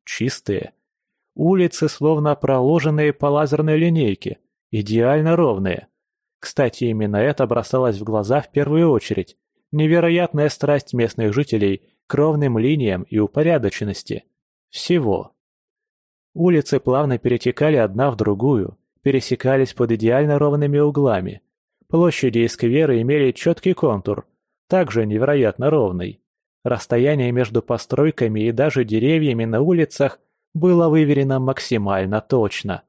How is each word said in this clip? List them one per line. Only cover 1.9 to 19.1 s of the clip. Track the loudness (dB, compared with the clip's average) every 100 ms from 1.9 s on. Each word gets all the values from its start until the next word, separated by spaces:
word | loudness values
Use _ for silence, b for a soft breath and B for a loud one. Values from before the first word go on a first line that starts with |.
| 0 0 2 0 -2
проложенные | 0 2 2 2 0 0 0
по | 0 0
лазерной | 0 0 0 0 2
линейке, | 2 2 0 -2 -8 -12 _ _ -8
идеально | -6 -2 2 2 2 2 2
ровные. | 2 0 -2 -4 -10 _ _ _ _ _
Кстати, | -10 -2 -2 -2 -4
именно | -2 -2 0
это | 0 0 0
бросалось | -2 -2 -2 0 -2
в |
глаза | -4 -4 0 -2
в | -2
первую | -4 0 2 2
очередь. | 2 -2 -6 -6 -12 _ _ -8
Невероятная | -2 2 2 2 0 0 0 -2
страсть | -2 -2 -2 -2
местных | -2 -2 0 -2
жителей | -2 -2 0 0 -2 _ _ -6
к |
ровным | 0 0 0 0 0
линиям | 0 0 0 -4
и | -4 -2
упорядоченности. | -2 0 0 0 -2 -4 -8 -8 -10 -12 _ _ _ _ _
Всего. | -10 -2 0 0 -2 -4 _ _ _ _ _ _ _ _ _ _
Улицы | -2 2 2 0 -2
плавно | 0 0 0 0
перетекали | 0 -2 -2 0 2 2
одна | 0 0 -2
в | 0
другую, | -2 0 0 0 -2 -8 _ _
пересекались | -2